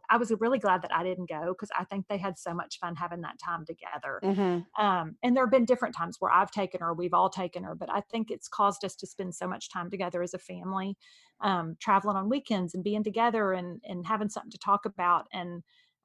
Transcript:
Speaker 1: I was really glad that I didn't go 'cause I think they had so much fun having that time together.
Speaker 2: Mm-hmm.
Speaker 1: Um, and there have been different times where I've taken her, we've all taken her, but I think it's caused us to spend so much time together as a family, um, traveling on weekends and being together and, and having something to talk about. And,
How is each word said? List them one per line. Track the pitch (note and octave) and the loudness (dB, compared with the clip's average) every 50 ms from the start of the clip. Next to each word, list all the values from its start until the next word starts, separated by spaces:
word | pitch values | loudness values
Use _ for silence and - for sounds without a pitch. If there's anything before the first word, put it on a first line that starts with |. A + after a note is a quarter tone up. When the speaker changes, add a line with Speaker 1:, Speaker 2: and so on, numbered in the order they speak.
| - - | 2 4
Speaker 1:
I | G#3+ | 4
was | A#3 A#3+ G3+ A3+ G#3+ | 4 4 2 2 2
really | A3+ A#3 C4+ A#3 | 2 2 2 4
glad | G#3 G3 F3+ F3+ | 4 4 4 4
that | D#3 - - | 2 0 0
I | D#3+ F3 | 0 0
didn't | F#3 F3+ F3+ F3+ E3 | 0 -2 -4 -4 -6
go | D#3+ D3+ E3 F3 F#3 | -6 -4 -2 -2 -2
'cause | - G#3 - - - | -4 -4 -6 -4 -4
I | F#3 | -4
think | - G3 G3 F#3 - | -4 -4 -6 -4 -4
they | G#3 G3 | -4 -4
had | F#3+ G3 F3 - | -2 -4 -6 -6
so | - F3+ E3+ | -6 -6 -6
much | F3 E3+ - - - | -6 -6 -8 -8 -8
fun | - F3 E3+ | -6 -6 -6
having | C#3+ F3 E3+ E3+ F3 | -6 -6 -6 -6 -8
that | D#3+ - - - | -8 -10 -12 -10
time | - F3 E3+ E3+ D#3+ | -8 -6 -6 -6 -8
together. | D#3+ D#3+ - - F2+ - D3 - C#3 C3 - - | -10 -12 -12 -12 -12 -12 -10 -8 -8 -6 -2 0
Speaker 2:
Mm-hmm. | F#3+ G3 F#3+ G3 F3+ F3 F3 E3+ - - G#3+ G#3 | 0 2 2 2 2 2 0 -2 -4 -2 0 2
Speaker 1:
Um, | G3+ F#3 F3 E3 D#3+ - - - | 2 2 2 0 -4 -6 -2 2
and | B3 B3 | 2 4
there | C4+ B3+ | 4 4
have | A3 B3+ | 6 6
been | C4 A#3 | 6 6
different | A#3 B3+ B3 A#3+ - - | 6 4 2 0 -2 -4
times | E3+ E3+ F3+ - - | -4 -6 -6 -4 -2
where | F#3+ - - | 2 4 6
I've | F3+ G3+ - | 6 4 4
taken | - G#3+ G3 F3+ - F3+ | 2 -2 -2 -2 -2 -4
her, | E3+ E3+ E3+ | -4 -4 -2
we've | E3 F3+ E3+ F3 | -2 0 2 4
all | F3 F#3 F#3 | 4 4 4
taken | - F#3+ F#3 F3 - F3+ F#3 | 2 -2 -4 -4 -4 -6 -8
her, | - E3+ | -8 -8
but | E3 - - - | -8 -6 -4 -2
I | G#3 | -2
think | G#3 _ - A#3 A3 - | -2 _ -2 -4 -2 -4
it's | - - - - | -6 -8 -10 -6
caused | - - G#3 G3+ G3 - - | 0 2 2 2 2 0 -4
us | F#3 - | -8 -8
to | - - | -8 -12
spend | - - - F#3+ F#3 E3 | -12 -8 -8 -8 -8 -6
so | - F#3 | -6 -6
much | F#3 F#3+ A3 - - | -6 -6 -6 -8 -8
time | - F#3 E3+ F3+ | -6 -6 -6 -4
together | G3 F#3 F#3+ F3+ F3+ F3 F3 | -4 -4 -4 -2 -2 -2 -2
as | F3 - | -2 -4
a | F3+ | -8
family, | - - F#3 F3+ F3 F#3 F#3+ F#3+ F#3+ G3 G3+ - _ - - - - _ _ - | -10 -10 -12 -8 -6 -4 -4 -2 -2 -4 -4 -6 _ -20 -20 -20 -20 _ _ -2
um, | - G3 F#3+ F3 E3 D#3+ D#3+ - | 0 0 2 2 0 -4 -6 -4
traveling | - G#3+ G3 G3 G3 G#3 G3 | 2 4 4 4 4 4 0
on | F#3+ F#3+ G#3+ | 2 2 0
weekends | C4 C#4+ - - A3+ F#3 F3+ E3+ - | 0 0 0 0 0 0 0 0 -2
and | F#3+ E3+ | -4 -2
being | G#3 G#3 G#3+ G#3+ | 0 0 0 0
together | G#3+ G3+ A3+ A#3 A#3+ A3+ A3 G#3 F#3+ F#3 | 0 2 2 2 4 4 4 2 2 2
and, | F3+ F3+ F3+ E3+ - - | 0 -2 -6 -10 -12 -10
and | - F#3 F3 F3 | -8 -8 -6 -2
having | F3 A3 G#3+ G#3+ G#3 | -2 0 0 0 -2
something | - G#3+ - - | -4 -6 -10 -12
to | - - | -14 -6
talk | - G#3 G3 G3+ - | 0 2 2 2 2
about. | G#3 G3 - F3+ F3 F3 E3 - - - | 0 -4 0 4 4 4 4 2 0 -6
And, | F#3 F3 F3 F3 E3+ - _ _ _ _ _ _ _ - | -6 -6 -6 -8 -10 -12 _ _ _ _ _ _ _ -4